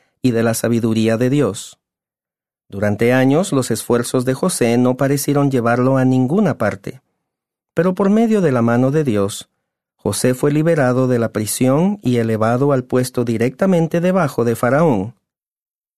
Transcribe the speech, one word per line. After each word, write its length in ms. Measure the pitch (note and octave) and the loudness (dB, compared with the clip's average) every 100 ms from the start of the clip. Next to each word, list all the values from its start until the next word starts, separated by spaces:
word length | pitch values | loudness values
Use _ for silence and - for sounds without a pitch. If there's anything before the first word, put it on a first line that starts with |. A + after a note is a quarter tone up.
| _ _ | _ _
y 100 | B2+ | -2
de 120 | A2+ | 0
la 100 | A2+ | 0
sabiduría 640 | A2+ A2+ A#2 A2+ A2 A2 A2+ | 0 -2 0 0 0 0 0
de 140 | B2+ | 0
Dios. 500 | C#3+ A#2 G2 - - _ _ _ _ _ _ _ _ _ | 0 -2 -4 -12 -20 _ _ _ _ _ _ _ _ _
Durante 460 | G2+ G#2 G#2 A#2 | -4 -4 0 2
años, 400 | C3 C3 D3 F#3+ | 4 4 2 0
los 180 | C#3 B2 | -2 -2
esfuerzos 540 | A2 - A#2+ A#2+ C3 B2+ | -4 -2 -2 0 -2 -2
de 80 | |
José 440 | C3 F#3 - A#2 A#2+ | -2 -2 0 0 2
no 200 | B2 B2+ | 2 0
parecieron 520 | C#3 C#3+ D3+ C#3+ C#3+ | -2 -2 0 0 0
llevarlo 480 | C3 A#2 A#2+ B2+ C3+ | 0 0 0 2 2
a 60 | |
ninguna 540 | C3 C3 B2+ F#3+ F#3+ A#2 | 2 2 2 0 0 0
parte. 440 | G#2+ F#2+ - B2+ _ _ _ _ _ _ _ - | -2 -4 -10 -14 _ _ _ _ _ _ _ -2
Pero 180 | F3 | -2
por 160 | F#3 G3 | 0 0
medio 320 | G#3+ A3+ G#3+ | 2 2 2
de 100 | E3 | 2
la 120 | B2 | 2
mano 260 | A#2 A#2+ C3 | 2 2 2
de 140 | D3+ | 0
Dios, 460 | C#3+ G#2 G2 - - _ _ _ _ _ | 0 -2 -2 -6 -16 _ _ _ _ _
José 380 | - G2+ B2+ | -6 -2 -2
fue 180 | B2+ D3 | 0 0
liberado 560 | D3 D#3+ D#3+ B2+ B2 C3 | 0 0 2 0 0 0
de 120 | A#2+ | 0
la 120 | A2 | -2
prisión 680 | G#2+ G#2+ - B2+ C#3 F#3 G3+ | -4 -6 -2 0 2 0 -2
y 160 | B2+ A#2+ | -2 0
elevado 560 | A2+ A2 A2 B2 C#3+ | 0 0 0 0 0
al 100 | C3+ | 0
puesto 400 | B2+ B2+ B2+ - | 0 -2 -2 -2
directamente 800 | A#2+ A2+ A#2+ - F#3+ F3 E3 E3+ | -4 -2 -2 0 0 2 0 0
debajo 420 | F3 F#3+ D3 - | 0 0 -2 0
de 120 | A#2 A2+ | -2 0
Faraón. 600 | B2 C#3 E3+ G#2+ G#2 - _ _ _ _ _ _ _ | 0 2 2 0 -4 -10 _ _ _ _ _ _ _